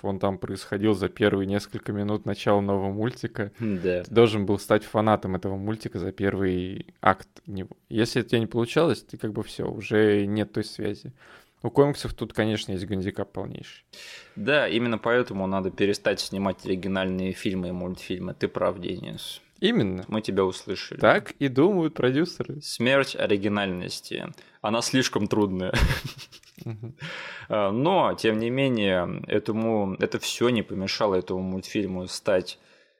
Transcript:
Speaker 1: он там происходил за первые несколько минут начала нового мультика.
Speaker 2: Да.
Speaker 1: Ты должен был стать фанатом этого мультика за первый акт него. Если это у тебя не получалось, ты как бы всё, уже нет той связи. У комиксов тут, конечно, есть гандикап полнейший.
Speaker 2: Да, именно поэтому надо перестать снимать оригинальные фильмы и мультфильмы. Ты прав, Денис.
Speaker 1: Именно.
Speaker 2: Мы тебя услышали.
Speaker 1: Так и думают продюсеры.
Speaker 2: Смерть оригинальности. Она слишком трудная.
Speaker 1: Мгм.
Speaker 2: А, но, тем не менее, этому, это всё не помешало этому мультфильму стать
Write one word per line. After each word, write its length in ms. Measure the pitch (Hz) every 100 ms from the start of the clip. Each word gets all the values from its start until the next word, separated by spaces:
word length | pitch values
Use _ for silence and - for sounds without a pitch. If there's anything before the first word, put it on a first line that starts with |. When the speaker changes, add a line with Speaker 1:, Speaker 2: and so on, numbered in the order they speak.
Speaker 1:
он 140 | 101 95
там 200 | 101 92
происходил 540 | - 95 - 101 107 95
за 120 | 95
первые 380 | - 104 98 98
несколько 460 | 101 - 113 -
минут 320 | 104 104 107 101
начала 360 | 104 110 101
нового 300 | 101 101 98
мультика. 600 | 104 117 - 113 - 101 -
Speaker 2:
Да. 440 | 113 95 92 90
Speaker 1:
Ты 80 | 87
должен 340 | 104 117 107 95
был 100 | 98
стать 260 | - 107 -
фанатом 500 | 110 107 104 95 90
этого 200 | 98 95
мультика 440 | 104 110 - 98
за 120 | 92
первый 840 | - 98 95 95 90 92 90 - -
акт 280 | 95 92 - - -
него. 240 | 101 90 - -
Если 320 | 110 117 127
это 60 | 107
у 20 |
тебя 80 | 117
не 80 | 110
получалось, 560 | 120 117 156 165 113
ты 140 | - -
как 140 | 110
бы 100 | 107
всё, 240 | - - -
уже 560 | 110 101 110 107 104 101
нет 260 | 107 101
той 120 | 113
связи. 500 | - - 104 104 - - - - _ _ 117
У 40 |
комиксов 440 | 139 143 139 120
тут, 200 | - 110
конечно, 400 | - 110 104 -
есть 120 | 95 95
гандикап 460 | 95 95 101 98
полнейший. 540 | 98 95 - - - _ - - - - -
Speaker 2:
Да, 320 | 104 147 104
именно 300 | 110 120 110
поэтому 500 | 117 123 120 98 95
надо 240 | 95 92
перестать 480 | - 101 101 107 98
снимать 460 | - 98 98 90 -
оригинальные 640 | 92 95 95 95 92 92
фильмы 380 | 92 107 95 87
и 20 |
мультфильмы. 640 | 90 90 90 - 90 92
Ты 160 | - 104
прав, 300 | - 92 90
Денис. 600 | 87 90 - - - - _ -
Speaker 1:
Именно. 420 | 208 233 101 92 -
Speaker 2:
Мы 100 | 107
тебя 220 | - 98
услышали. 560 | 92 - - 92 - -
Speaker 1:
Так 320 | 110 190 - -
и 80 | 139
думают 460 | 123 180 190 156
продюсеры. 640 | - 123 135 175 - - 147
Speaker 2:
Смерть 540 | - - 120 139 135 -
оригинальности. 1080 | 104 101 104 104 98 90 92 - - - - - - _
Она 200 | 107 117
слишком 460 | - 131 123 110 101
трудная. 440 | 110 101 92 92 - - - - - - - _ - 117
Speaker 1:
Мгм. 300 | 110 117 - 160 - - - -
Speaker 2:
А, 220 | 107 101
но, 420 | 113 156 185 113
тем 260 | 87 113 110
не 100 | 117
менее, 720 | 131 135 117 98 92 90 101 -
этому, 680 | 107 - 107 113 110 98 95
это 200 | 107 117
всё 300 | - - 120
не 140 | 117
помешало 520 | - 98 98 - 107 92
этому 260 | - 92
мультфильму 640 | 92 95 - 110 95 92 90
стать 520 | - - 92 - - _ _ _